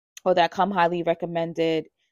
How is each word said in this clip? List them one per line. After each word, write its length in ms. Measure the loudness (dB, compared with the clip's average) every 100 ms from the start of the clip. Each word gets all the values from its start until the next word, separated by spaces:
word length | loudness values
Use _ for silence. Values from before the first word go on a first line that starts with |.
| _ -4
or 100 | 0
that 160 | 2 2
come 200 | 0 -2
highly 320 | 2 0 0
recommended 800 | -2 -2 -4 -6 -6 -2 -2 -2 -6 _ _